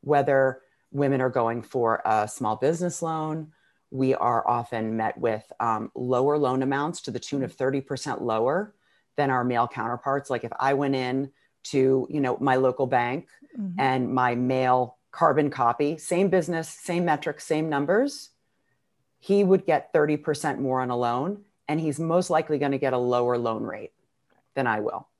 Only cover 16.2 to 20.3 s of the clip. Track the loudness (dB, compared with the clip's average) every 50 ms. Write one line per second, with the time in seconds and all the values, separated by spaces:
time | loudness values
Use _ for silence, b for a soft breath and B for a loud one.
16.2 | 2 4 2 2 0 0 -4 -4 -6 -8 -12 -14 -8 -4 -2 0 2 0 0 0
17.2 | -2 -6 -6 -6 -4 -2 -2 0 0 0 -2 -2 0 2 2 2 2 0 -4 -10
18.2 | -16 -20 _ _ _ _ _ _ _ _ _ _ _ _ _ _ _ _ _ _
19.2 | _ 2 4 4 6 6 4 4 4 2 0 0 0 2 2 2 4 4 2 -2
20.2 | 0 -2